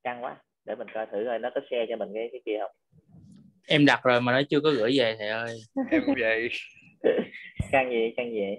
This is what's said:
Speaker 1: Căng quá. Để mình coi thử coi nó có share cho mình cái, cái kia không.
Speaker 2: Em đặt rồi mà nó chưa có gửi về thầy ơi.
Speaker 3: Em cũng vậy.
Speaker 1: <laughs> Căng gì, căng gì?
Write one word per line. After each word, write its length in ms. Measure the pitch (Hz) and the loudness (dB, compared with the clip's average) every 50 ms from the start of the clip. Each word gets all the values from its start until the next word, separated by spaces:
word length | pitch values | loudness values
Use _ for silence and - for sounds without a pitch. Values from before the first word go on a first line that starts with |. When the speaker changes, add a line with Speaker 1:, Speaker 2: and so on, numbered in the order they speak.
Speaker 1:
Căng 220 | _ 123 123 120 120 | _ -8 -8 -6 -8
quá. 180 | 143 - - _ _ _ _ _ | -10 -10 -12 _ _ _ _ _
Để 100 | - 107 | -10 -10
mình 120 | 117 113 101 - | -10 -10 -10 -8
coi 120 | 110 110 | -8 -8
thử 180 | 110 107 101 110 | -6 -6 -6 -4
coi 120 | 123 117 110 | -4 -4 -4
nó 120 | 113 127 - | -4 -4 -6
có 60 | 139 139 - | -6 -6 -4
share 160 | 127 120 113 110 | -4 -4 -2 -4
cho 80 | 117 | -4
mình 120 | 110 101 95 101 | -6 -6 -8 -6
cái, 140 | 110 113 120 | -8 -8 -8
cái 80 | - 127 _ | -10 -10 _
kia 140 | 113 104 107 | -4 -4 -4
không. 160 | 107 - _ _ _ _ _ - _ _ - - - - - - - - _ _ _ | -4 -8 _ _ _ _ _ -20 _ _ -20 -20 -20 -20 -20 -20 -20 -20 _ _ _
Speaker 2:
Em 200 | - 160 151 147 | 0 4 6 6
đặt 140 | 139 123 117 - | 6 6 6 4
rồi 160 | 131 123 120 | 4 4 4
mà 120 | 123 123 | 4 4
nó 80 | 123 131 143 - | 2 2 2 2
chưa 100 | 156 143 | 0 2
có 100 | 143 156 | 2 2
gửi 220 | 147 120 107 117 135 139 | 2 4 2 2 4 4
về 180 | 120 113 110 110 | 2 2 0 -2
thầy 100 | 104 104 | -4 -4
ơi. 300 | 110 113 117 117 113 113 113 _ _ 262 262 - | -4 -4 -4 -6 -8 -10 -14 _ _ -6 -2 0
Speaker 3:
Em 120 | 320 311 - | 0 0 2
cũng 80 | - 269 247 | 0 0 2
vậy. 280 | 226 220 113 220 233 - - - - - - - _ - _ _ | 2 2 2 2 0 -4 -6 -8 -10 -14 -20 -20 _ -20 _ _
Speaker 1:
<laughs> 260 | - - - - - - - - - - - - - - | 2 2 2 2 -2 -4 -10 -18 -18 -18 -6 -6 -2 2
Căng 180 | - 135 131 127 | 2 2 2 2
gì, 240 | 123 117 113 117 - | 2 2 0 0 -2
căng 140 | - 123 120 | -4 -6 -4
gì? 160 | 117 107 101 98 101 | -2 -2 -2 -2 -4